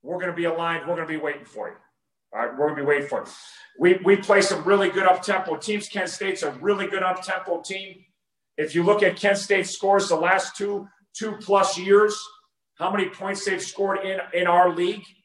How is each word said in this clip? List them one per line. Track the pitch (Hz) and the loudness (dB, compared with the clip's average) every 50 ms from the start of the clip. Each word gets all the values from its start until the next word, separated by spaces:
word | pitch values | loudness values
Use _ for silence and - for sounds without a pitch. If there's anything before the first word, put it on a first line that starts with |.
We're | _ 135 175 180 | _ -8 -8 -6
gonna | 185 180 165 | -6 -6 -4
be | 165 170 | -2 -2
aligned. | 165 165 165 170 170 165 165 - | -2 -2 -2 -2 -2 -4 -4 -4
We're | 165 170 | -4 -4
gonna | 165 160 | -4 -4
be | 160 160 | -6 -6
waiting | 151 151 147 147 143 - | -4 -4 -6 -6 -6 -12
for | - - 107 - - | -16 -12 -12 -12 -12
you. | - - _ _ _ _ _ _ _ _ _ _ - | -12 -18 _ _ _ _ _ _ _ _ _ _ -6
All | 107 | -4
right, | 117 117 - | -4 -4 -2
we're | 131 147 151 | -2 -2 -2
gonna | 151 147 | -2 -2
be | 139 | 0
waiting | 143 147 143 143 - | 0 0 0 0 -4
for | - 151 | -6 -8
you. | - - - - - - - - - _ _ - | -8 -10 -18 -20 -20 -20 -20 -20 -20 _ _ 2
We, | - 180 185 190 185 | 4 4 4 4 6
we | 190 202 | 4 4
play | 202 - - 220 202 | 4 4 4 4 4
some | - - - 160 156 | 4 2 0 -2 2
really | 175 202 196 196 175 | 2 4 4 4 2
good | - 190 196 | 0 2 4
up-tempo | 185 185 185 - - 202 185 - 175 156 | 4 4 4 2 -2 -2 -2 -2 -4 -6
teams. | - - 214 208 208 - - | -6 -4 -4 -4 -4 -6 -6
Kent | - 202 185 170 | -6 -6 -6 -6
State's | - - 196 190 185 - | -6 -6 -6 -6 -4 -4
a | 170 151 | -6 -6
really | 127 - 156 202 202 190 180 - | -8 -4 -2 0 0 0 -2 -4
good | 190 185 | -4 -2
up-tempo | 185 185 185 180 - 190 185 185 - 196 175 170 | -2 -2 -2 -4 -4 -6 -6 -6 -4 -4 -6 -6
team. | - - 196 196 196 190 185 - _ _ _ _ _ _ _ _ _ _ _ - | -6 -10 -10 -10 -10 -14 -18 -20 _ _ _ _ _ _ _ _ _ _ _ -6
If | 151 - - | -6 -2 0
you | 170 | 0
look | 175 190 208 208 | 4 4 4 4
at | 202 180 180 | 4 2 0
Kent | - - 202 196 196 | 0 0 0 0 0
State's | - - 202 190 180 - | 0 0 0 0 0 -2
scores | - - - 196 196 196 190 - | -6 -4 2 2 2 2 4 2
the | 170 | 0
last | 160 170 180 190 190 185 - - | 0 2 2 2 2 0 -4 -8
two, | - 202 202 202 196 202 - _ _ _ _ _ | -6 -6 -4 -4 -6 -8 -12 _ _ _ _ _
two | - 208 220 202 | -8 -8 -8 -8
plus | - - 190 196 196 190 190 190 180 | -8 -2 2 4 4 4 2 -2 -4
years, | 185 190 202 202 214 208 208 - - - - _ _ _ _ _ _ _ _ | 2 6 6 6 6 4 0 -4 -10 -14 -18 _ _ _ _ _ _ _ _
how | _ 170 185 | _ -4 -2
many | 196 202 190 185 | -2 -2 -2 -4
points | - - 190 196 202 190 - | -6 -8 -8 -8 -6 -4 -4
they've | 202 185 175 | -4 -4 -4
scored | - - - - 226 196 190 190 | -6 -10 -4 -2 -2 -2 -2 -2
in, | 196 190 190 185 - - 165 | -4 -6 -6 -6 -8 -4 -2
in | 175 180 | 0 4
our | 175 175 175 180 180 | 4 6 6 6 6
league? | 165 170 175 185 208 214 - - _ _ | 4 2 0 0 -2 -4 -10 -18 _ _